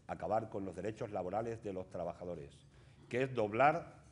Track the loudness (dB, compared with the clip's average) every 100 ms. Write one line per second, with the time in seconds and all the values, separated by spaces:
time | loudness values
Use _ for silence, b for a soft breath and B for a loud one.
0 | -10 -4 0 0 0 -4 -6 -4 -6 -4
1 | -4 -4 0 0 -2 -4 -4 -6 -6 -4
2 | -4 -4 -6 -8 -10 -16 -20 B B B
3 | -4 0 0 2 2 6 6 6 -2 -16
4 | -18